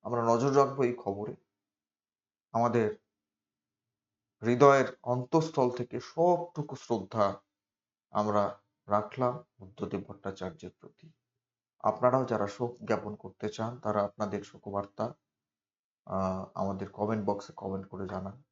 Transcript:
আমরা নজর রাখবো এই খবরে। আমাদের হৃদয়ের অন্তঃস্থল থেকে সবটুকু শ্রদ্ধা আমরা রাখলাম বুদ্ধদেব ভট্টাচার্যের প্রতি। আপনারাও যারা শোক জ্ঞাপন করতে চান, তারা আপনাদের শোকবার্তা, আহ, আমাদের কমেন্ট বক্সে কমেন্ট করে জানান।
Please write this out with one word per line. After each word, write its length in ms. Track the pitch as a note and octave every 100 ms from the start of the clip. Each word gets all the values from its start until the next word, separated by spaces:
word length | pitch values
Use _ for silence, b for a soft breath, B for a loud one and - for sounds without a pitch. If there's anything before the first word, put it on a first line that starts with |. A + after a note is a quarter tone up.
আমরা 220 | - A#2+
নজর 320 | A#2 A#2 C#3 C3+
রাখবো 280 | E3+ C3+
এই 100 | B2
খবরে। 420 | A#2 G2+ G2 G#2+ C#3 _ _ _ _ _ _ _ _ _ _ _
আমাদের 440 | A2+ A#2 A#2+ G#2+ G#2+ _ _ _ _ _ _ _ _ _ _ _ _ _ _
হৃদয়ের 540 | A2 A#2+ C#3 C#3 B2+ -
অন্তঃস্থল 680 | A#2+ B2+ B2+ D#3+ D#3+ D3+ B2
থেকে 280 | B2 B2 B2
সবটুকু 760 | - - F3 F3 F3 - C#3+ B2+
শ্রদ্ধা 680 | - C#3 F#2 A2+ G2+ F2+ _ _ _ _ _ _ _
আমরা 500 | G#2+ G#2+ G#2 G2+ - _ _ -
রাখলাম 560 | G#2 G#2 - B2 C#3+ - _
বুদ্ধদেব 420 | F#2+ - G2+ G2 -
ভট্টাচার্যের 640 | F#2+ G2 F#2+ F#2 D#2+ F2+ _
প্রতি। 320 | E2+ _ D#3+ _ _ _ _ _ _ _
আপনারাও 460 | G2+ - B2 C3 B2+
যারা 220 | A2 G2+
শোক 300 | - A#2+ -
জ্ঞাপন 320 | A2 G#2+ G#2 G#2+
করতে 340 | F#2+ - G#2+
চান, 300 | - A2+ B2
তারা 240 | G#2+ G#2
আপনাদের 400 | G2+ - G2+ G2+
শোকবার্তা, 680 | - - G2+ G2+ G2+ - A2+ - _ _ _ _ _ _ _ _ -
আহ, 400 | F#2+ F#2+ F#2 F#2+
আমাদের 360 | - G2 F#2+ F#2+
কমেন্ট 360 | - G#2 A2 G2+
বক্সে 280 | G2+ -
কমেন্ট 340 | - G2 F#2+ F#2+
করে 200 | F#2 F#2+
জানান। 360 | F#2+ F#2+ A#2+ _